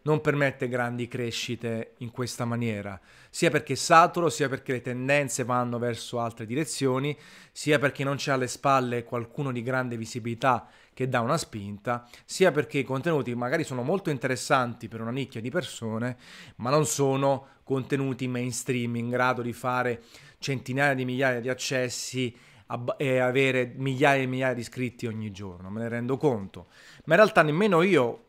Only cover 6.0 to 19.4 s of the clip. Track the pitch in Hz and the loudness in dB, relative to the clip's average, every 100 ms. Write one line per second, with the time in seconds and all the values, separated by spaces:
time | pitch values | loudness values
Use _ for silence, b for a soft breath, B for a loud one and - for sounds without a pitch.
6 | - 120 117 - 110 127 156 - 135 127 | -6 -4 -4 -6 -6 -4 -4 0 0 2
7 | 147 143 B B B - 147 147 143 - | -2 -6 B B B -6 2 2 2 0
8 | 139 139 - 135 123 - 143 135 123 120 | -4 -2 0 0 0 0 2 4 2 -4
9 | 117 120 113 - 139 120 117 131 127 117 | -4 -6 -6 -6 -4 -4 -2 -2 -2 -6
10 | 110 123 113 117 135 120 B B B - | -6 -6 -6 0 2 2 B B B -6
11 | 131 123 117 160 - 110 101 101 123 120 | -2 0 2 0 -2 -8 -10 -8 -4 -6
12 | B B - - 185 147 - 147 123 131 | B B -14 4 4 4 0 -2 -2 -2
13 | 170 156 120 120 120 165 147 127 123 190 | 0 0 0 -4 -2 -2 -2 -4 -2 -2
14 | 190 139 131 127 - 139 120 110 110 113 | -2 -2 -2 -2 2 2 2 -6 -10 -8
15 | 113 131 123 117 113 160 127 - 113 110 | -6 -4 -6 -8 -4 -4 -6 -8 -6 -4
16 | 123 120 B B B - 117 147 151 - | -4 -8 B B B -6 2 2 2 2
17 | 139 135 139 135 - _ - 135 127 139 | 2 4 2 0 -4 _ -2 -2 0 -2
18 | 135 127 127 123 123 117 - 127 120 117 | 0 -2 -4 -2 -4 -6 -2 -2 0 -2
19 | 117 123 123 127 | -2 2 2 2